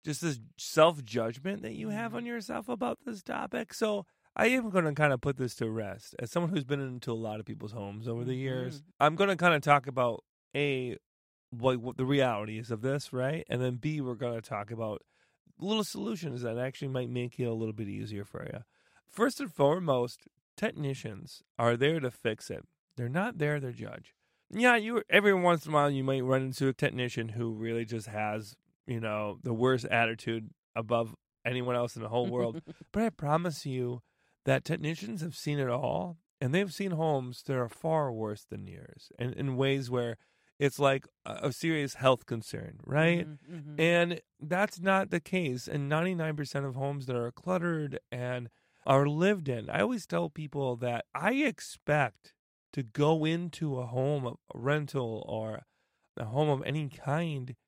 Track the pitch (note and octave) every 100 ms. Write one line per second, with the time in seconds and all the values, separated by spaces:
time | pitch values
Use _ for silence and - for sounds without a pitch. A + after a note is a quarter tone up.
0 | D#3 C#3+ E3+ C3 A2 - - D#3 D#3+ D3+
1 | A#2 A#2 A2+ A#2 E3 G3+ A2 D#3 A3 G#3
2 | A#3 A#3+ A#3+ A#3 A#3 A#3+ A3 A#3 B3 A#3
3 | - G#3 - - F#3+ A#3 A3+ - G#3+ G#3
4 | F3+ _ _ - A#3 B3+ A3+ F#3 D#3+ D3
5 | D3+ B2+ C#3+ C3 B2 - A2+ A2 G2+ F#2
6 | - - A#2+ E3+ E3+ F3+ C3 C#3+ C3+ B2
7 | B2+ A2+ A2+ G#2+ G#2+ G#2+ G#2+ A2+ G2+ G#2
8 | A2+ A#2 B2 B2+ C3+ B2+ B2+ C#3+ - _
9 | D3 D#3+ G3 F3+ F3 D3+ D3+ C#3+ C3 B2+
10 | B2 A2 _ _ _ C#3 C#3+ C3 B2 -
11 | _ _ _ _ _ A#2+ C3 B2+ A#2+ C3
12 | C3 C#3 B2+ G#2+ G#2+ A2 A2 A2+ B2+ C#3
13 | - B2+ C3 D#3+ - B2 B2+ B2 D3 D3+
14 | B2+ A2+ A#2+ A2+ - G#2 G#2 A#2 A2 G#2
15 | _ _ _ _ _ - F#3 A3 G#3 F#3
16 | G3+ G3+ D#3+ B2 A#2+ A#2 B2+ B2+ C#3 C3
17 | B2 B2 B2 - A#2+ A2+ A2 G#2+ G2+ G2+
18 | G#2+ G#2 G2+ F2+ - - - _ _ _
19 | _ - B3 - C4 - C#3+ F3 E3 C3
20 | A#2+ - _ _ _ - G#3 - C#3+ C3+
21 | - G2 - - _ - A#2+ A#2+ C#3 E3
22 | B2+ - A#2 A2 - - - _ _ -
23 | A#2 D#3 A3 G3+ D3 D3 C3 A#2 G#2+ -
24 | - _ _ _ _ G#3+ B3 A#3 A3 A#3+
25 | - G3+ G3+ F#3+ F3 E3+ D3+ D3+ C#3+ C#3
26 | C3+ C3+ B2+ C3 C3 B2+ C3+ B2+ D3 B2+
27 | B2 A#2 A2+ A2 A#2 G#2+ A2+ A#2 A2+ A#2
28 | G#2 G#2+ G#2+ G#2+ G#2 - _ _ - A#2
29 | A2 G#2+ G#2 - B2 A2+ B2+ B2+ A2+ A#2
30 | A#2 A2+ - A2+ A2 _ _ A2+ A2 A#2
31 | A2+ - _ _ A#2 B2+ B2 B2 A#2+ A2+
32 | A2 A#2 B2 B2 A#2 D#3 - - - G3+
33 | A3+ - C#3+ D#3 F3 D3 C#3+ B2+ B2 B2
34 | _ _ _ _ - C3+ - D3 D3 E3
35 | G3+ G#3+ D#3+ - - D3 C3 B2 C3 -
36 | F3+ E3 _ _ B2 E3+ G3+ - G3 D#3+
37 | D#3+ C#3 B2 A#2+ - C3 A#2 - D#3+ D#3+
38 | C#3 A2+ G#2+ G#2+ - G2+ F#2+ F2+ - -
39 | - - B2 - C#3 B2+ C3+ C#3 B2 B2
40 | A#2+ A2+ _ _ _ _ C#3+ - C#3+ C3+
41 | - _ - A2 C#3 - E3 D#3+ C#3 -
42 | C3 B2 - A#2 - G#2+ - - - D3
43 | E3 E3+ E3 D3 C#3 E3+ D3 D3 E3 F3
44 | F3 F3 _ _ D3 F3+ G#3 - F#3 F#3+
45 | F3 E3+ - F#3 D#3+ B2 - D3 C#3 D3+
46 | F3+ F3+ D#3+ D3+ C#3+ C#3+ C#3 B2+ C#3 C#3+
47 | C3 B2 A#2+ - F3+ F#3 F3 D#3+ D3 -
48 | _ B2 B2 B2 A#2+ _ _ _ - C3+
49 | C#3+ D3+ F#3 G#3 C#3 A#2+ G#2 - G#3 A#3+
50 | - E3+ E3+ - D3 C#3+ C3+ A#2+ B2 A#2
51 | - C3 F3 C4+ D4 F3 - - - D3
52 | B2+ _ _ _ _ _ _ - A#2+ B2
53 | D3 D#3+ D#3 E3+ F3 - D#3 B2+ A#2+ B2
54 | C3+ D3 B2 - _ - B2+ D3+ C#3+ C3+
55 | A#2+ G#2+ - A2 A2 A2 - _ _ _
56 | _ - A2 C3 D3+ C3+ - D3+ D3 -
57 | - D3+ E3+ C#3+ B2 A#2+